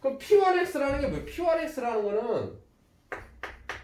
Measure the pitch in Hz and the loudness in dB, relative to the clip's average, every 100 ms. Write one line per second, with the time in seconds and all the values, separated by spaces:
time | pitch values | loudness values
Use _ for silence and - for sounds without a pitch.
0 | 269 269 - 403 370 359 359 294 277 285 | -4 -2 4 6 6 4 2 0 0 0
1 | 277 151 - 330 339 330 311 262 240 220 | -2 -4 -8 -4 0 0 -2 -4 -4 -2
2 | 202 214 240 165 - - _ _ _ _ | -2 -2 -2 -4 -4 -12 _ _ _ _
3 | - - - - - - - - | -16 -16 -16 -18 -18 -16 -14 -14